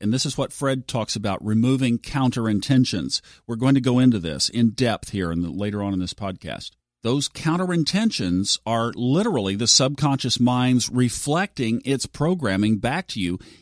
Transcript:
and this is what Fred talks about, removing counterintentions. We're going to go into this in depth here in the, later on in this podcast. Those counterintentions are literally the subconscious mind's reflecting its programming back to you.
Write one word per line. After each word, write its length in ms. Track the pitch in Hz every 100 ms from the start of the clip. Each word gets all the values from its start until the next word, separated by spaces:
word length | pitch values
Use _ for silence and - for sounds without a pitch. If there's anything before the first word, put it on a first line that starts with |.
and 100 | 101
this 140 | 127
is 140 | 127 -
what 120 | 135
Fred 380 | - 139 131 -
talks 260 | 120 107
about, 300 | 113 101 95
removing 540 | 107 110 123 131 127 117
counterintentions. 1200 | - 139 131 120 110 104 - 131 127 95 65 - - - -
We're 100 | 113
going 180 | 131
to 80 | 135
go 160 | 123 123
into 200 | 127 107
this 300 | 82 71 -
in 220 | 120 117
depth 400 | 113 120 104 -
here 200 | 101 87
in 120 | 85
the, 80 | 87
later 320 | 85 104 104
on 100 | 101
in 60 | 95
this 160 | 90
podcast. 560 | - 98 92 80 50 - _ _ _
Those 240 | 113 143 -
counterintentions 1300 | - 160 175 180 170 147 196 226 - 90 90 101 - 110
are 260 | 117 117 -
literally 580 | 123 160 226 139 98
the 140 | 98 117
subconscious 720 | - 135 143 147 135 123 117
mind's 500 | 120 123 127 123 -
reflecting 920 | 123 123 - 143 160 202 - 113 117
its 220 | - 135 -
programming 720 | - 156 185 117 95 107 104
back 280 | 120 165 -
to 120 | 113
you. 180 | 90 90 - -